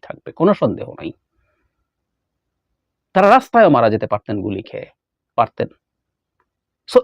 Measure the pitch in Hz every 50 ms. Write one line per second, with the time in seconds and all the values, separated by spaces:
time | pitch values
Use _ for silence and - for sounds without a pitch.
0 | - - - - - - - - 165 202 190 - - 214 - - - - - -
1 | - - - _ _ _ _ _ _ _ _ _ _ _ _ _ _ _ _ _
2 | _ _ _ _ _ _ _ _ _ _ _ _ _ _ _ _ _ _ _ _
3 | _ _ - 185 202 196 240 262 - - - 233 214 165 143 120 117 107 110 107
4 | 110 - 104 104 - - 110 101 95 104 98 95 - - - - - - _ _
5 | _ _ _ _ _ _ _ 117 113 - _ - 120 - _ _ _ _ _ _
6 | _ _ _ _ _ _ _ _ _ _ _ _ _ _ _ _ _ - - 247